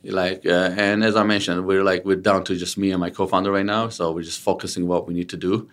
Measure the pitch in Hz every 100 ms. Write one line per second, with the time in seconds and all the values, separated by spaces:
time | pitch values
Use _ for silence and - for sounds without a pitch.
0 | - 98 90 95 - 87 92 92 101 104
1 | 110 107 104 104 98 90 92 95 98 92
2 | 98 95 98 95 95 92 90 - 98 92
3 | 87 90 95 95 98 98 101 107 113 -
4 | 85 80 82 - - 90 90 - 87 87
5 | - 87 87 85 90 107 -